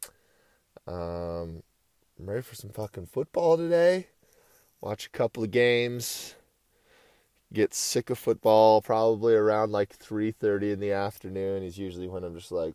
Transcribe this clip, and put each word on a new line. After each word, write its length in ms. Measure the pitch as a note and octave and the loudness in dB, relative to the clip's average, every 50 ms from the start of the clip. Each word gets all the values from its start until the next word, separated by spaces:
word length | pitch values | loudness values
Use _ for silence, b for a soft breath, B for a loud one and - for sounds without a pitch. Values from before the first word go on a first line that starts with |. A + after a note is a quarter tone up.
| B B B B B B B B B B B B B B _ - _ | B B B B B B B B B B B B B B _ -20 _
Um, 760 | - F2 F2+ E2+ E2+ E2+ F2 E2+ E2+ E2+ E2+ E2+ E2 E2 E2 - _ _ _ _ _ _ _ _ _ _ - | -12 -10 -8 -8 -8 -8 -8 -8 -8 -8 -8 -10 -10 -12 -16 -18 _ _ _ _ _ _ _ _ _ _ -16
I'm 120 | F#2 F#2+ | -10 -8
ready 100 | G#2 B2 | -8 -8
for 140 | B2 - A2+ | -8 -12 -16
some 160 | - - G#2 | -18 -18 -14
fucking 360 | G#2+ G#2+ G#2+ G#2 - G2 F2 | -12 -10 -12 -10 -12 -14 -16
football 520 | - - B2 D#3 - - F3+ E3+ E3 E3 E3 | -8 -6 -6 -6 -4 -2 0 2 2 2 2
today. 480 | E3+ E3 E3+ E3+ E3+ F3 F#3 F#3+ F3+ - _ b b b b b b b b b b b b b | 2 0 2 4 4 4 2 2 -2 -10 _ b b b b b b b b b b b b b
Watch 260 | - G2+ G#2+ - - | -10 -8 -8 -8 -10
a 40 | - | -8
couple 340 | - - B2 A2+ - A#2+ A2+ | -2 -2 -2 -2 -2 -4 -4
of 60 | G#2 | 0
games. 840 | F2 B2 B2 A#2+ A#2+ A#2+ A#2+ A#2+ A#2+ B2 A#2 - - - - - - - _ _ _ _ _ b b b b b b b b b b b b b b b b _ | 2 4 4 4 4 2 0 -2 -4 -8 -8 -10 -10 -10 -12 -16 -18 -20 _ _ _ _ _ b b b b b b b b b b b b b b b b _
Get 220 | - G#2+ G#2+ - - | 0 0 0 0 0
sick 340 | - - - - B2 - - | -4 -6 -2 -2 -2 -2 -2
of 100 | B2 - | -6 -2
football 640 | - A#2+ A2+ - - A2 A2 A2 A2 A2 A2 G#2+ | -2 -2 -2 2 4 6 8 8 8 8 8 6
probably 540 | - - A2+ A2 A2+ A2+ A2+ G#2 A2 A#2 A2+ | 4 2 0 2 2 2 2 2 2 4 4
around, 360 | G#2+ G#2+ G#2+ G#2+ G#2+ A2 G#2+ | 4 4 4 2 2 0 0
like, 200 | G#2 G2+ G2+ - | 0 -2 -2 -2
three 400 | - - - - A2 G#2+ G#2+ A2 | -6 -14 -12 -8 -4 -2 -2 -2
thirty 400 | G#2+ - - G#2 G2+ G2+ G2+ G#2 | -2 -2 0 0 0 0 -2 -2
in 80 | G2+ G2 | -4 -4
the 120 | G2+ G2+ | -4 -4
afternoon 680 | G2 G2 G2 G#2 - - - F#2+ F#2+ F#2+ F#2+ G2 G2 G2 | -2 -2 -4 -6 -8 -10 -14 -10 -8 -6 -4 -4 -4 -4
is 140 | F#2+ F2+ F2 | -6 -8 -10
usually 320 | G2 G2 F#2+ F2 F2+ F#2 F2+ | -10 -10 -10 -8 -10 -10 -10
when 160 | F#2 F2+ F2+ | -8 -10 -10
I'm 100 | F2 E2+ | -10 -12
just 160 | E2+ - - | -14 -12 -8
like, 220 | - - E2 D#2+ - | -6 -4 -4 -6 -8